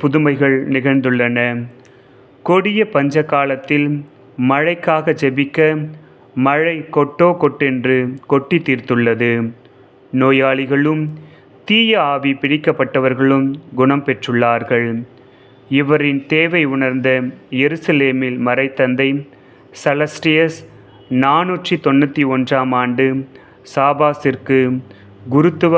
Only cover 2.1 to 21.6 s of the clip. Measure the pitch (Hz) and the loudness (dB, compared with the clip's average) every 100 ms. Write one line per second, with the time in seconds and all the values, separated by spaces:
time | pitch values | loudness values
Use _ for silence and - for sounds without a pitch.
2.1 | - - - - 180 196 208 208 143 139 | -20 -20 -8 0 0 2 0 0 0 0
3.1 | 156 151 143 139 135 - 147 147 147 147 | 0 0 0 -2 -4 -2 0 0 -2 -8
4.1 | - - - 127 139 160 175 170 156 156 | -20 -14 -4 0 2 0 -2 0 0 0
5.1 | 156 139 131 139 - 156 156 151 - - | 0 0 0 -2 2 2 0 -6 -12 -20
6.1 | - - 131 135 147 165 160 - 151 139 | -20 -10 -2 0 2 0 -4 -4 -2 -2
7.1 | - 175 175 147 120 139 127 127 131 123 | 2 2 2 -2 0 -2 0 0 0 0
8.1 | 131 - 139 139 175 151 123 - 120 117 | -6 -2 -2 0 -2 0 -4 -2 0 0
9.1 | 113 120 117 113 - - - - _ - | 0 0 0 -2 -8 -20 -20 -20 _ -6
10.1 | 127 131 135 135 135 131 139 147 156 151 | 0 2 4 2 0 -2 0 0 -2 -4
11.1 | 156 - - - - - 214 226 214 147 | -10 -18 -20 -20 -12 -2 0 2 2 0
12.1 | 139 139 135 139 151 160 160 127 139 131 | 0 -2 -2 -2 -2 -2 -2 -2 0 0
13.1 | 127 135 135 135 147 - 127 131 143 139 | 2 2 2 0 -4 -8 0 2 2 -2
14.1 | 127 - 120 120 117 107 120 117 117 120 | -4 -2 0 2 0 0 -2 -2 -4 -10
15.1 | - - - - - - 135 143 151 143 | -18 -20 -20 -20 -20 -4 0 2 2 2
16.1 | 139 139 156 165 175 147 135 131 131 131 | -2 -2 0 2 0 0 0 -2 0 0
17.1 | 131 127 - - 131 143 165 170 151 135 | 0 -2 -10 -8 -2 0 0 0 2 2
18.1 | 131 127 127 123 123 135 - 131 127 135 | 0 -2 -2 -2 0 -2 0 0 0 0
19.1 | 143 143 - - - - - 147 143 151 | -2 -6 -18 -20 -20 -20 -6 -2 -2 -2
20.1 | - 160 156 160 156 - - - - - | -2 0 2 0 -2 -14 -20 -20 -20 -4
21.1 | 127 135 156 180 180 | 0 2 2 0 -4